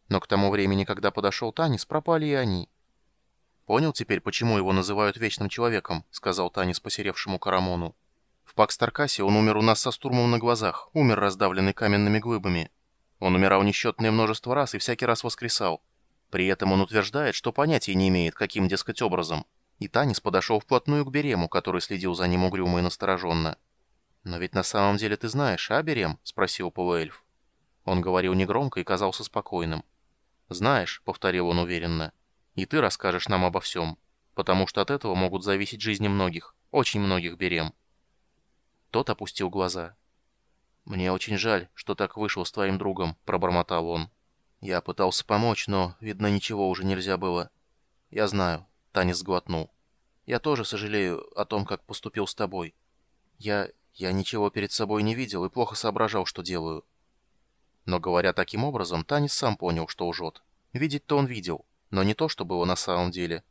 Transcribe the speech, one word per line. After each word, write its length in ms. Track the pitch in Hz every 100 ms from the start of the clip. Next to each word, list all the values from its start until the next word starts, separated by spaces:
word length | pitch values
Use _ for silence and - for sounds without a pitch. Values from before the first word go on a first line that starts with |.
| -
но 100 | 98
к 60 | -
тому 240 | 101 98
времени, 340 | 104 95 98
когда 260 | 95 101 98
подошел 400 | 110 101 - 113
Танис, 360 | - 160 117 -
пропали 400 | 156 160 160 151
и 80 |
они. 340 | 139 120 90 - _ _ _ _ _ _ _ _ _
"Понял 300 | - 110 156
теперь, 260 | - 113 98
почему 380 | - - 117 104
его 160 | 92
называют 420 | 95 92 101 104 113
Вечным 320 | 113 - 101
Человеком", — 560 | - 117 107 - 82 -
сказал 400 | - 98 92 90
Танис 280 | - 90 90
посеревшему 600 | - - 101 - - 92
Карамону. 580 | 98 92 92 87 85 - _ _ _ _
"В 100 | -
Пакс-Таркасе 680 | - 107 - 117 - 143 -
он 120 | 98
умер 220 | 107 110 107
у 60 |
нас 180 | 113 107
со 120 | 127
Стурмом 380 | - 135 127 120
на 80 | 117
глазах, 520 | 117 117 107 - -
умер, 260 | 160 135 101
раздавленный 540 | 101 95 101 92 95
каменными 460 | - 110 101 104 107
глыбами. 520 | 117 113 95 87 80 _ _ _ _ _
Он 160 | 92
умирал 280 | 90 95 95
несчетное 480 | 101 - 117 - 113
множество 440 | 110 110 110 120
раз 200 | 131 135
и 40 | 104
всякий 280 | - 117 120
раз 180 | 113
воскресал. 580 | 120 - 120 - 98 80 _ _ _ _ _
При 180 | 95 92
этом 240 | 95 95
он 100 | 95
утверждает, 520 | 95 110 101 135 143
что 160 | - 120
понятия 440 | - 151 147 -
не 140 | 92 95
имеет, 260 | 90 82
каким, 340 | - 104 107 92
дескать, 320 | 95 - 104
образом". 460 | 113 90 80 78 - _ _ _
И 100 | 104
Танис 320 | 117 139 104
подошел 400 | - 92 - 110
вплотную 460 | - 127 - 147 135
к 40 |
Берему, 380 | 139 143 104 82
который 320 | 92 95 90
следил 340 | - 95 92
за 140 | 85 90
ним 160 | 90
угрюмо 360 | 92 95 90 87
и 20 |
настороженно. 760 | 90 - 98 92 90 82 80 - _ _ _ _ _ _
"Но 140 | 90 87
ведь 160 | 90
на 80 | 98
самом 340 | - 107 101 101
деле 200 | 107 107
ты 120 | 113
знаешь, 420 | 123 139 90 -
а, 120 | 117
Берем?" — 360 | 160 131 85 76
спросил 480 | - - 95 - 90
полуэльф. 540 | - 90 85 78 - _ _ _ _ _ _
Он 160 | - 92
говорил 340 | 90 92 92
негромко 460 | 92 95 104 139 95
и 40 |
казался 400 | 87 92 98 -
спокойным. 600 | 110 107 - 90 85 80 - _ _ _ _ _ _
"Знаешь", — 520 | 90 110 135 87 -
повторил 440 | - 92 95 90 87
он 100 | 85
уверенно, — 540 | 87 85 85 82 80 - _ _ _
"и 120 | - 92
ты 140 | 151
расскажешь 480 | 110 - 98 90 -
нам 160 | 95
обо 160 | 90 92
всем, 380 | - 90 82 78 _ _ _
потому 320 | - 95 92 95
что 160 | -
от 80 | 98
этого 240 | 143 107
могут 280 | 92 92 95
зависеть 380 | 95 98 101 107
жизни 280 | 110 101 104
многих, 460 | 101 92 82 - _ _
очень 300 | 143 123 104
многих, 360 | 98 90 85 85
Берем". 340 | 90 85 80 - _ _ _ _ _ _ _ _ _ _ _
Тот 180 | - 135
опустил 400 | 107 101 - 95
глаза. 480 | 95 92 90 85 - _ _ _ _ _ _ _ _
"Мне 280 | - 95 92
очень 260 | 92 - 101
жаль, 300 | 113 101 87
что 200 | - -
так 220 | 95 98 -
вышло 280 | 104 -
с 80 | 87
твоим 240 | - 98 95
другом", — 400 | 101 92 85 80
пробормотал 640 | - 92 90 87 85 87 82
он. 220 | 85 80 _ _ _ _ _
"Я 220 | 101 90
пытался 420 | - 90 95 -
помочь, 440 | - 104 117 104 -
но, 280 | 98 90 -
видно, 260 | 110 98 104
ничего 420 | 101 - 101 95
уже 160 | 90
нельзя 320 | 95 95 92 92
было". 340 | 92 87 85 _ _ _ _ _ _
"Я 160 | 101 104
знаю", — 400 | 101 90 80 - _ _
Танис 260 | 98 90 87
сглотнул. 520 | 90 90 - 82 78 _ _ _ _ _ -
"Я 140 | 120
тоже 240 | 156 135
сожалею 640 | 104 104 104 104 92 85 - -
о 60 | 104
том, 180 | 104
как 200 | 98 98
поступил 420 | - 104 110 110 98
с 80 |
тобой. 400 | - 101 92 82 - _ _ _ _ _ -
Я, 320 | 104 104 98 - _
я 180 | - 92
ничего 380 | 95 95 110 101
перед 220 | 107 101
собой 300 | - 104 107
не 120 | 104
видел 300 | 117 123 98
и 60 | 92
плохо 240 | 123 117
соображал, 500 | 107 110 98 110 107 92
что 160 | -
делаю". 420 | 90 90 82 78 - _ _ _ _ _ _ _ _ _ -
Но, 120 | 90
говоря 340 | 90 87 92
таким 320 | 90 92 107
образом, 400 | 139 127 85 85
Танис 280 | 78 147 143
сам 240 | - 127 101
понял, 320 | 87 82 78
что 180 | - 87
лжет. 340 | 85 80 - _ _ _
Видеть-то 440 | 123 156 143 - 143
он 100 | 135
видел, 400 | 117 87 80 - _ _
но 120 | 95
не 120 | 95
то, 140 | 107 156
что 160 | -
было 200 | 87 90
на 120 | 87 90
самом 340 | - 87 90
деле, 320 | 90 87 82 -